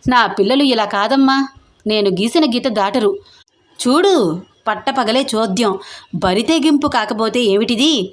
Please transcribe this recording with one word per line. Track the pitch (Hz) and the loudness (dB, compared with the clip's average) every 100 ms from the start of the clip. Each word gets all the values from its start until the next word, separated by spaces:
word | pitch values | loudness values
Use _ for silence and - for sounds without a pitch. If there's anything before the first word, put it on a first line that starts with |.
| - | 2
నా | 254 214 | 2 2
పిల్లలు | 190 202 262 | 0 0 2
ఇలా | 277 233 | 2 0
కాదమ్మా, | 208 208 208 269 269 269 269 - _ _ - | -2 -2 0 2 2 2 -2 -8 _ _ -4
నేను | 214 202 | 0 0
గీసిన | 185 214 339 | 0 0 0
గీత | 311 240 269 | 0 0 -2
దాటరు. | 214 196 254 208 196 - - _ _ _ _ | -2 -2 0 0 -2 -10 -20 _ _ _ _
చూడు, | - 269 370 359 196 165 - _ - | 0 2 4 2 0 -2 -10 _ -6
పట్టపగలే | 214 240 240 214 233 277 | -4 -4 -2 0 0 0
చోద్యం, | 214 226 190 233 381 - - - | -2 -2 0 -2 -2 -8 -20 -12
బరితెగింపు | - 190 185 233 320 285 294 294 | -4 -2 0 0 0 2 2 2
కాకపోతే | 254 214 208 220 247 | 0 -2 -2 -2 0
ఏమిటిది? | 233 196 220 233 285 294 185 | 2 2 0 0 0 0 -4